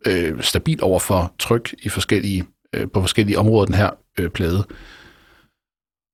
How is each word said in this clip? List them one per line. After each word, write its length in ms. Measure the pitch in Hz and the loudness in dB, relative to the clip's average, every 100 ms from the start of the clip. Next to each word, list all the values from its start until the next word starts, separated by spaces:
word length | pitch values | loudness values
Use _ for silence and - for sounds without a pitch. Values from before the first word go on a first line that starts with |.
| 110 | -2
øh, 360 | 92 82 80 | 0 0 -2
stabil 400 | - 95 160 160 | -2 -2 -2 0
over 160 | 95 90 | 2 2
for 340 | - 95 87 - | 2 0 0 -4
tryk 340 | - 117 - - | 0 0 -2 -10
i 60 | 104 | -8
forskellige, 560 | - - 104 98 95 92 _ _ | -4 0 0 0 -2 -4 _ _
øh, 140 | 110 101 | -6 -4
på 80 | 101 | -2
forskellige 380 | 92 - 104 98 | 0 2 2 2
områder, 260 | 107 110 98 | 4 4 4
den 100 | 98 | 2
her, 140 | 101 - _ - | 0 -2 _ -6
øh, 100 | 87 | -4
plade. 340 | - 85 92 - - - - - _ _ _ _ _ _ _ _ _ _ | -2 -2 0 -2 -8 -20 -20 -20 _ _ _ _ _ _ _ _ _ _